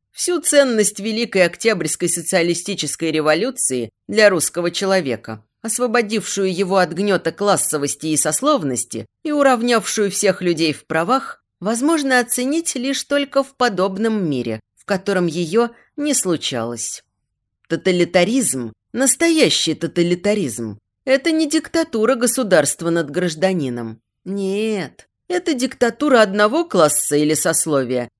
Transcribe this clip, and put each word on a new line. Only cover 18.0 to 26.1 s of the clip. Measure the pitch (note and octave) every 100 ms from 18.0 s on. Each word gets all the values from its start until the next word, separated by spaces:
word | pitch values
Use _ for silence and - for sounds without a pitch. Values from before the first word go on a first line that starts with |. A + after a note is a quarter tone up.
| - F3+ F3+ C4 G3+ C3 A2+ - _
настоящий | A3+ C4 - E4 D#4+ G3+ - D#3+
тоталитаризм, | D3+ E3+ - F3 F3 G3+ G#3 D3 A2 A2+ G#2 _ _ -
это | C4+ E4
не | D#4+ D4+
диктатура | D#4 - E4 D#4+ A3 A3 B3+
государства | A#3 C4 G#3+ E3+ D#3+ - E3+
над | E3+ D3
гражданином. | D3+ F3+ D#3 F#3+ F#3 C3+ A#2+ A2+ A2+ _ _ F3+
Нет, | G3 F#3+ G3+ A3 G#3 D#3+ - _ _ -
это | F4+ F4
диктатура | C4 B3+ - A#3+ A#3 D4